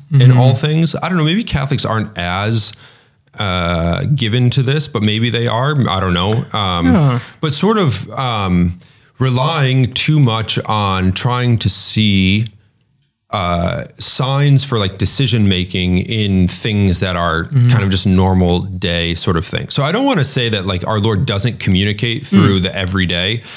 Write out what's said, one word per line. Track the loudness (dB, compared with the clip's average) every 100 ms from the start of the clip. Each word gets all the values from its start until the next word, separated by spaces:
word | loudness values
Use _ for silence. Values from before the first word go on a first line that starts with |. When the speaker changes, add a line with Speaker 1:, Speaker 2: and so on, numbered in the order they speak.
| 0
Speaker 1:
in | 4
Speaker 2:
Mm-hmm. | 6 6
Speaker 1:
all | 4 2
things. | 0 0 0 -2
I | -4
don't | 0
know, |
maybe | 0 0
Catholics | -2 -4 -2 -2 -2
aren't | -2 -4 -6
as, | -4 -2 0 0 -2 -6 -20 -20 _ _ _ -8
uh, | -4 -2 0 0 0 -2 -2 -2
given | 0 2 2
to | 2
this, | 0 -2 -2
but | -2
maybe | -2 0 -2
they | 0 -2
are. | -2 0 0 0
I | 0
don't | 0 0
know. | 0 0 -2
Um, | -4 -2 0 2
Speaker 2:
Yeah. | 2 2 0 -6 -8
Speaker 1:
but | -4
sort | 0 0 2
of, | 0 -2 -8
um, | -8 -4 -2 0 0 0 -2 -14 _ _ _
relying | -2 0 0 0 0 2 0
too | 0 0 4
much | 4 2 -2 -4 -2
on | 0 0 0 0
trying | 0 -2 0 0 0
to | 0
see, | -2 0 2 2 4 2 0 -2 -8 _ _ _ _ _ _ _
uh, | -4 -2 -2 -2 -4 -10 -6
signs | -4 -2 -2 2 4 4
for, | 2 -2
like, | -2 -2
decision | -2 0 0 2 2
making | 2 -2 -2 0 0
in | -2 -2 0 2 2
things | 0 -2 0 2 2
that | -2 0
are | 0 -2
Speaker 2:
Mm-hmm. | -2 2 4
Speaker 1:
kind | 4
of | 2
just | 0 2
normal | 2 4 4 2 0
day | -2 -6 -4 -2 -2 -2
sort | 0 -2
of | -2
thing. | -6 -6
So | -4
I | -2
don't | 0 0
wanna | 0
say | 0 0 0
that, | -2 -2
like, | -4 -2
our | 0
Lord | 0 0 0
doesn't | -2 -2 -4
communicate | 0 0 0 -2 -4 -4 0
through | 4 4 2
Speaker 2:
Mm. |
Speaker 1:
the | -2 -4
everyday, | -4 -2 -2 -2 -2 -4 -8